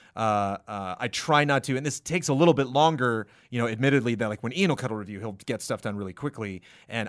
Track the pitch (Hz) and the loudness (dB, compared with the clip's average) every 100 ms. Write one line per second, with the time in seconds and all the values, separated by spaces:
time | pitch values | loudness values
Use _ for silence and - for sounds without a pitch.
0 | - - 110 104 98 98 - 104 95 - | -14 -2 0 2 0 -2 -8 -8 -8 -6
1 | 117 - - 147 147 139 131 131 147 - | -6 -4 2 4 4 2 0 -2 -2 -6
2 | - 170 151 139 170 165 127 139 160 151 | -4 -2 0 4 6 6 4 4 4 4
3 | 127 113 101 - _ 123 117 110 135 139 | 0 0 -4 -12 _ -2 -2 0 2 2
4 | 117 113 110 107 117 147 190 139 123 110 | 2 0 -2 -4 -4 0 0 0 -4 -6
5 | 101 101 110 98 - 113 - 110 113 101 | -8 -10 -10 -10 -6 -6 -4 -6 -6 -6
6 | 98 87 143 113 104 92 - - - 113 | -8 -8 -8 -6 -8 -10 -14 -20 -10 -6